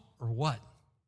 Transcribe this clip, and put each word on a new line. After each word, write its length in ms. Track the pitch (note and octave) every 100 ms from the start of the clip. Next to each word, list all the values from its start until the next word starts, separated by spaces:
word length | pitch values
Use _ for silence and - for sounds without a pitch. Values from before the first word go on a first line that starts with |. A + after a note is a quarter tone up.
| - -
or 100 | A#2
what? 300 | A2+ D3+ A#2+ - - _ _